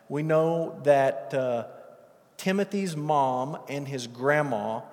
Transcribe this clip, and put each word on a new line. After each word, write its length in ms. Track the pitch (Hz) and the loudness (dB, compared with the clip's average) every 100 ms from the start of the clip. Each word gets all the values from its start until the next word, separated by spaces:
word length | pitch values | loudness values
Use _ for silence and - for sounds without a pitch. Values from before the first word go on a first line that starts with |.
| - | -8
We 160 | 143 | -4
know 540 | 156 156 160 165 160 - | 2 4 4 0 -4 -2
that, 500 | 139 139 135 - - | 4 6 6 0 -4
uh, 320 | 139 127 117 107 - - - - _ _ - | -2 0 -2 -4 -12 -20 -20 -20 _ _ -8
Timothy's 600 | - 196 196 202 190 151 | -2 0 0 -2 -4 -4
mom 600 | 151 147 135 127 135 151 - | 0 2 2 0 -4 -8 -8
and 180 | 139 135 | -8 -6
his 220 | 139 120 | -8 -10
grandma 720 | 120 131 147 147 113 110 113 - | -2 2 4 4 0 -2 -6 -8